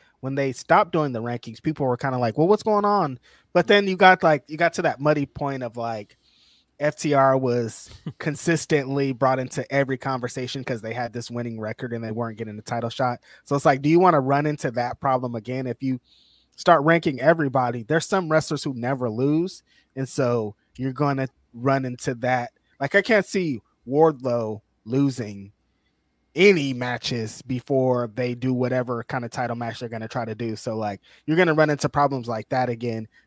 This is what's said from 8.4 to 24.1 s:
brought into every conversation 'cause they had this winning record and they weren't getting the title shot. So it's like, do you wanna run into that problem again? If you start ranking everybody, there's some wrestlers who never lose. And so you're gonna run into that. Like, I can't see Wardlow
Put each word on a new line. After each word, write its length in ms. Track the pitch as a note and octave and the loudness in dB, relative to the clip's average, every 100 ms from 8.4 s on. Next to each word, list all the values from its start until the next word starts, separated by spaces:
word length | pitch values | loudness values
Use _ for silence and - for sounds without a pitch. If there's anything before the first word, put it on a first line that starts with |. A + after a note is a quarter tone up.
| - E3 - D3+ C3 C#3 C#3 | 0 0 2 0 0 -2 -2
brought 280 | A#2+ C3 C3 | 0 0 0
into 300 | B2+ - B2 | -2 -6 -2
every 240 | C#3 C3+ C3 | 0 0 -2
conversation 640 | C#3 C3 A#2+ - B2+ C#3 | -4 -4 -6 -6 -8 -8
'cause 180 | B2+ A#2+ | -6 -6
they 120 | A2 | -6
had 180 | A#2 A#2+ | -6 -6
this 180 | A#2 - | -8 -8
winning 300 | A#2+ A#2+ A2+ | -8 -8 -8
record 320 | G#2+ A2 B2+ | -8 -8 -8
and 100 | A#2 | -6
they 80 | A2+ | -6
weren't 260 | A2 A#2 G#2+ | -6 -6 -8
getting 180 | A2 G#2+ | -12 -12
the 60 | |
title 280 | - A#2 A#2 | -8 -4 -4
shot. 300 | - B2+ A#2+ _ - | -2 -2 -4 _ -14
So 140 | - C#3+ | -4 2
it's 80 | D#3 | 4
like, 160 | C#3 | 4
do 80 | C#3+ | 4
you 100 | E3+ | 6
wanna 220 | F#3 D#3 | 6 4
run 240 | C3 C#3 D3+ | 4 2 2
into 260 | D3+ C#3+ | -2 -4
that 300 | A#2+ A#2+ - | -2 -4 -2
problem 340 | C#3 C3 B2+ A#2 | 0 0 -2 -6
again? 320 | G#2+ B2+ B2+ | -6 -6 -6
If 160 | A#2 | -4
you 160 | C3+ B2+ _ _ _ _ _ - | -4 -4 _ _ _ _ _ -2
start 280 | - E3 | 4 4
ranking 360 | D3 E3 E3 C3 | 6 2 2 0
everybody, 640 | C3+ E3 C#3+ B2+ B2 A#2+ | 4 4 2 0 0 -2
there's 220 | G#2+ D#3+ - | -2 -2 0
some 240 | G3 E3 | -2 2
wrestlers 320 | D#3 - D3 | 2 2 -4
who 100 | D3+ | -4
never 360 | B2+ A#2+ C#3 B2 | -4 -4 -2 -2
lose. 540 | A2 C3+ D#3 F#3 - _ _ _ C3 | 0 2 2 0 -6 _ _ _ -8
And 120 | C3+ | -6
so 480 | - B2+ A#2+ G#2+ - _ - | -2 0 0 -2 -8 _ -8
you're 180 | C3 | -6
gonna 340 | B2+ C#3+ C3+ C3 _ _ | -2 0 0 -4 _ _
run 320 | A#2 B2+ C3+ B2+ | -4 0 0 -2
into 280 | B2 - A#2+ | -6 -6 -4
that. 360 | B2 B2+ A#2+ _ _ - | -2 -2 -4 _ _ -8
Like, 140 | C#3 G3+ | 0 2
I 60 | |
can't 240 | G3 G#3+ F#3 | 4 2 2
see 360 | G3 E3+ A#2 - _ - | -2 -2 -6 -10 _ -2
Wardlow 760 | C#3 D#3+ | 4 4